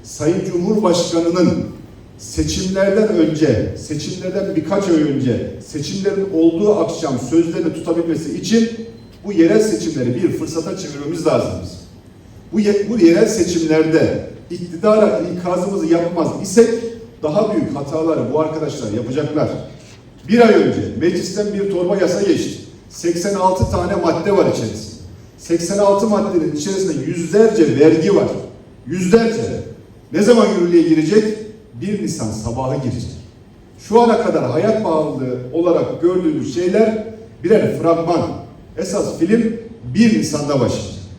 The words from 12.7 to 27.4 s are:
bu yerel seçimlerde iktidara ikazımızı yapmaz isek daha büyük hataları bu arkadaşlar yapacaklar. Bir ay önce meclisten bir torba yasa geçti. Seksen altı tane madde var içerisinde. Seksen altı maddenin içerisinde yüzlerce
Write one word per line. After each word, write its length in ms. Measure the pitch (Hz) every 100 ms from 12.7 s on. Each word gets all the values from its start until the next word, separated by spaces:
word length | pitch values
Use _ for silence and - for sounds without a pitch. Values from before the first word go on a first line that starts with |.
| 202 202
bu 100 | 233
yerel 280 | 165 175 214
seçimlerde 1000 | 220 175 170 160 156 160 160 135 - - - -
iktidara 680 | 175 175 165 214 214 208 - 180 175
ikazımızı 480 | 180 185 202 196 160
yapmaz 420 | 165 170 175 156 -
isek 260 | 190 - 233 - - - - -
daha 300 | 151 196 220
büyük 220 | - - 139
hataları 580 | 139 160 160 151 -
bu 60 | 156
arkadaşlar 520 | 156 156 151 - 110
yapacaklar. 580 | 104 117 131 147 151 - 147 - - - - - - -
Bir 120 | 226
ay 140 | 233
önce 260 | 185 143 - - -
meclisten 540 | 165 - - 208 208
bir 180 | 202 196
torba 260 | 180 180 196
yasa 240 | 180 175
geçti. 420 | 202 151 - - - - -
Seksen 440 | - 170 170 196
altı 380 | 196 185 185 -
tane 240 | 190 175 196
madde 360 | 170 - 202
var 200 | 196 143
içerisinde. 420 | 117 110 101 - - - - - -
Seksen 400 | - 170 - 202
altı 300 | 202 202 220
maddenin 480 | 202 - 175 151 151
içerisinde 500 | 196 190 190 143 131
yüzlerce 720 | 175 165 202